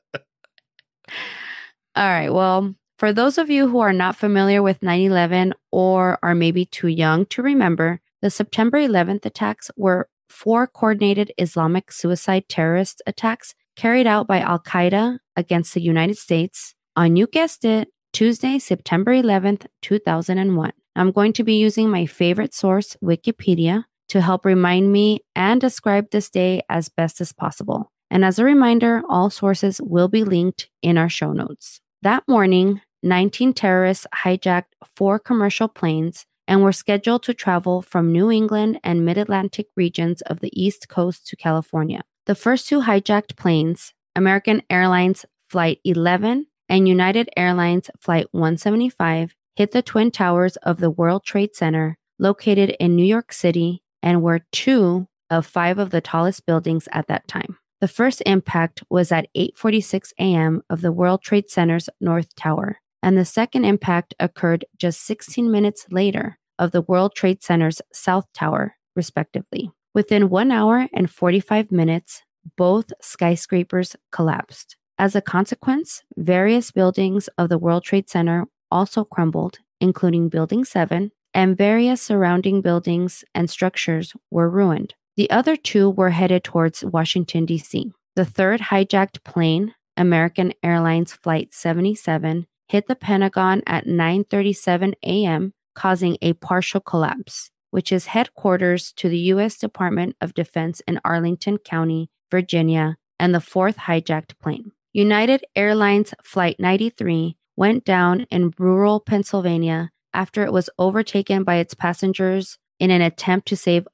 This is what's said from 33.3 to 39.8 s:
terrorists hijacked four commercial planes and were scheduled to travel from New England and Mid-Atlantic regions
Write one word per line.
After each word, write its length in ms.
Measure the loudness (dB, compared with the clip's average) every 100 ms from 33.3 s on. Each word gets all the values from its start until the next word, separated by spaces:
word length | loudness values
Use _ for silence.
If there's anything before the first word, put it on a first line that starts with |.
| 0 -2
terrorists 560 | 0 2 2 2 0 -6 -4
hijacked 520 | -2 0 0 -2 -2 _ -20 -2
four 240 | 0 0
commercial 480 | 0 0 0 0 -4
planes 580 | -2 -2 0 -4 -6 -18 _ 0
and 160 | 4
were 80 | 4
scheduled 520 | 2 -2 -2 0 -2
to 100 | -2
travel 480 | -4 0 0 0 -4
from 320 | -2 0 2
New 180 | 2 2
England 480 | 2 2 0 -2 -2
and 220 | -2 0
Mid-Atlantic 640 | 0 0 -2 -2 -4 -6 -10
regions 460 | -2